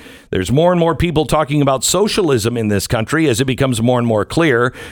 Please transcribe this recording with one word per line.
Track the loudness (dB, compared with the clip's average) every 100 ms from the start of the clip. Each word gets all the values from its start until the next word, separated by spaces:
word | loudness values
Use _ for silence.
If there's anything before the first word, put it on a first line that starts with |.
| -20 -18 -6
There's | -4 0
more | 2 2
and | 2
more | 0 0
people | 0 0 0
talking | 0 0 0
about | 0 0
socialism | 0 0 0 0 0 2 0 -2
in | 0
this | 0 0
country | -2 -2 0 0
as | 0
it | 0
becomes | 0 0 0
more | 0 0
and | 0
more | 0
clear | 0 0 2 2 0 -4 -18